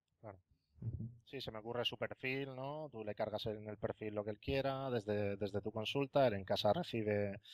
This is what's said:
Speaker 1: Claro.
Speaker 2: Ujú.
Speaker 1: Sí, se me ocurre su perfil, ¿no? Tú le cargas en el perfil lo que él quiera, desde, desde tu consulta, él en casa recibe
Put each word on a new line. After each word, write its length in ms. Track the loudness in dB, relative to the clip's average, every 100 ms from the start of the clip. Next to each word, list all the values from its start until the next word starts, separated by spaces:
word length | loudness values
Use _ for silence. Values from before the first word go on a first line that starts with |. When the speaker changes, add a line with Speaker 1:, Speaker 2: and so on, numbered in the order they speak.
| _ _
Speaker 1:
Claro. 180 | -14 -14 _ _ _ -10
Speaker 2:
Ujú. 280 | -8 -6 -8 -10
Speaker 1:
Sí, 160 | -12 -10
se 100 | -8
me 60 | -8
ocurre 260 | -6 0
su 140 | 0 0
perfil, 560 | -6 -4 -2 -2 -2 -6
¿no? 320 | -6 -6 -8
Tú 120 | -6
le 100 | -4
cargas 320 | 0 2 2 0
en 220 | -4 -4
el 100 | -2
perfil 360 | -2 -2 -2
lo 100 | -2
que 60 | -2
él 80 | -4
quiera, 500 | 0 2 2 0 0
desde, 460 | 0 2 2 2 0
desde 240 | 0 -2
tu 100 | -2
consulta, 540 | -4 -2 0 2 6 6
él 80 |
en 100 | 4
casa 280 | 0 2 4
recibe 680 | 4 2 0 2 2 2 -4 -12